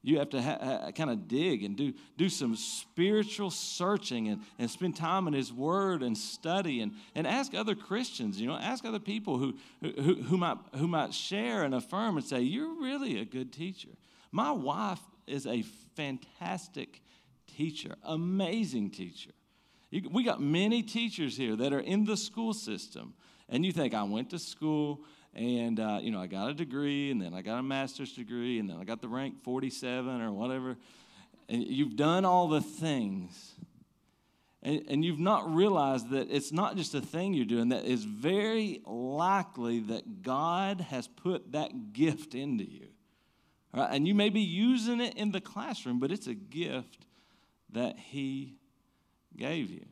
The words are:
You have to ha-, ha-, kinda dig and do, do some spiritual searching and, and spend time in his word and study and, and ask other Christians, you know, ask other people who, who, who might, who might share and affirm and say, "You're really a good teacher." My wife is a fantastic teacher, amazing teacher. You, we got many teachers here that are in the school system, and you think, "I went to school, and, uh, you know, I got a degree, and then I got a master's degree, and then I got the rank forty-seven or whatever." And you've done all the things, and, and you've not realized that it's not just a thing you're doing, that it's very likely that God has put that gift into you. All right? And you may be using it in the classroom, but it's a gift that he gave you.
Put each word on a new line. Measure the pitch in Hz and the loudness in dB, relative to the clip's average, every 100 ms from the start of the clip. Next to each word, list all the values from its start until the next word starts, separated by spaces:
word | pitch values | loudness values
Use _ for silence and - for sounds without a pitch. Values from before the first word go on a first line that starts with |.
You | 123 151 | 6 4
have | 143 | 4
to | 135 | 0
ha-, | 123 - | 0 -2
ha-, | 131 120 73 | -2 -2 -4
kinda | - 156 113 | -2 0 0
dig | 85 127 180 127 | 0 0 2 0
and | 101 101 | -2 0
do, | 143 - - - | -2 -2 -14 2
do | 185 | 2
some | - 127 110 | 2 0 0
spiritual | - - - - 185 214 208 - 196 | -4 -8 -8 2 4 4 2 -2 -4
searching | 156 - - 180 202 - 120 110 | -4 -6 0 2 2 0 -2 0
and, | 104 - - | -2 -4 -4
and | 120 | -4
spend | - 180 160 | 0 -2 0
time | 160 185 175 | 0 2 2
in | |
his | 143 123 | 0 0
word | 120 143 190 196 175 | -2 2 2 2 2
and | 127 107 | 0 -2
study | - - 160 185 175 123 | -4 -6 0 0 2 0
and, | 104 - - | -2 -6 -8
and | - 156 | -2 0
ask | 240 277 | 0 0
other | - 220 | -2 -2
Christians, | 208 - 208 247 - 110 98 | -2 -2 -4 -4 -4 -4 -2
you | 120 | -2
know, | 156 | -2
ask | 165 254 233 | -4 -4 -4
other | 214 | -4
people | 208 214 208 127 | -4 -4 -2 0
who, | 131 - - - | 0 -4 -14 -8
who, | - - 139 | -6 0 2
who | - 127 185 | 2 2 2
might, | 170 123 - - | 2 -2 -6 -2
who | 160 | 0
might | 165 135 | 2 0
share | - - 196 240 220 | -2 -4 -2 0 0
and | 147 | 2
affirm | 131 131 190 226 160 | 0 0 -2 0 0
and | |
say, | - 131 | 0 0
"You're | 127 214 320 330 | 2 0 -4 -4
really | 262 277 262 117 | -4 -2 -2 -2
a | 113 | -4
good | 131 127 | -6 -8
teacher." | 139 175 185 - - _ - - | -8 -8 -8 -16 -20 _ -20 -6
My | 170 269 | -2 0
wife | 262 131 160 214 180 - - - | 0 -2 -2 -2 -4 -10 -20 -8
is | 139 131 | -6 -2
a | 117 104 - - - | -2 -2 -10 -16 -6
fantastic | 143 131 - - 175 175 - 147 - - _ - _ _ - | -4 -6 -10 -10 -6 -6 -8 -10 -12 -14 _ -20 _ _ -20
teacher, | - 160 - - - | -4 -4 -4 -10 -10
amazing | - 160 175 190 180 220 190 123 101 | -4 -2 2 2 2 2 0 2 0
teacher. | - 92 - - - _ _ _ _ _ | -2 -10 -10 -18 -20 _ _ _ _ _
You, | 165 135 | -6 0
we | 185 | 0
got | 240 - | 2 2
many | 143 165 202 233 | 4 4 4 4
teachers | 220 233 233 202 143 113 | 0 -2 -2 0 -2 0
here | 123 110 | 0 2
that | 135 | 2
are | 139 | 2
in | - 196 | 2 2
the | 214 208 | 4 2
school | - - 226 | -2 -4 -2
system, | 214 - 101 - - 58 - - - - | -2 -4 -6 -6 -12 -14 -16 -20 -20 -2
and | 123 185 | 0 2
you | |
think, | 170 131 | 2 2
"I | 110 | 2
went | 101 107 123 | 0 -2 -4
to | 175 | -8
school, | - - 156 151 147 143 - - _ | -10 -4 0 2 0 -4 -10 -20 _
and, | - 117 123 117 113 | -6 0 0 0 0
uh, | 110 104 | 0 0
you | 117 | -2
know, | 104 | -4
I | 92 | -4
got | 95 107 | -4 -4
a | |
degree, | 147 160 131 143 143 143 | -2 -4 -2 0 0 0
and | 123 | 0
then | 90 | -2
I | 90 | -4
got | 101 117 | -4 -2
a | |
master's | 135 135 135 - 135 | -2 -2 -2 -6 -10
degree, | - 110 120 120 117 | -10 -8 -4 -2 0
and | 98 | -2
then | 82 | -6
I | |
got | 92 113 | -6 -6
the | 120 | -4
rank | 123 135 - | -4 -4 -6
forty-seven | - 127 135 - 127 127 127 123 | -4 -2 -2 -4 -4 -2 -2 -2
or | 113 | -2
whatever." | 101 120 131 127 120 - - - - - - - | -2 -2 -2 -4 -8 -12 -20 -20 -20 -20 -20 -2
And | 117 | -2
you've | - 131 143 | 0 2 0
done | 107 151 180 | 4 6 6
all | 190 180 175 | 6 6 6
the | 156 | 2
things, | - - 160 139 104 95 90 - - - - - - _ _ _ _ _ _ _ | 0 -2 0 2 0 -2 -6 -12 -20 -18 -20 -20 -20 _ _ _ _ _ _ _
and, | - 151 - | -2 -2 2
and | 139 | 2
you've | 165 151 | 2 4
not | 180 208 110 | 4 4 4
realized | 160 208 180 139 131 117 | 6 6 6 4 2 2
that | 135 120 | 0 2
it's | 139 139 | 0 2
not | 156 190 185 | 2 2 0
just | 160 | -2
a | 147 | -2
thing | - 160 190 | -2 -2 0
you're | 170 110 | 2 4
doing, | 117 117 | 4 4
that | 123 | 2
it's | - 123 | 2 0
very | 107 107 143 196 214 220 214 147 | 0 -2 2 2 2 2 0 -4
likely | - 113 127 147 175 196 180 - 117 117 | -8 -6 -4 2 4 4 2 -2 0 0
that | 107 113 - 98 | 0 -4 -6 -10
God | 107 131 165 175 196 196 | -2 0 2 2 0 -2
has | 175 131 117 | -4 -4 -6
put | - 175 180 185 | -4 -2 -2 -2
that | 147 147 127 107 | -4 -2 -6 -10
gift | 107 160 151 - | 2 2 2 -6
into | 123 143 120 | -6 -2 -2
you. | 92 67 - - _ _ _ _ _ _ _ | -2 -10 -20 -20 _ _ _ _ _ _ _
All | 120 | 0
right? | - | 2
And | 139 160 | 2 4
you | 202 | 6
may | 208 | 6
be | 208 | 4
using | 190 170 233 254 220 240 | 2 4 4 4 2 0
it | 240 - | 0 0
in | 208 | -2
the | 190 | -2
classroom, | - 202 233 226 127 123 | -6 -8 -6 -6 -2 0
but | 135 | 0
it's | 202 - | -2 -6
a | |
gift | 110 98 151 165 131 123 - - _ _ _ _ _ _ | -8 -8 -6 -4 -4 -8 -20 -20 _ _ _ _ _ _
that | 110 120 - | -2 -2 -4
he | - 143 135 135 131 - _ _ _ _ _ _ _ - | -8 -4 -4 -4 -8 -16 _ _ _ _ _ _ _ -8
gave | 123 165 104 | -4 -2 -4
you. | 87 - | -6 -16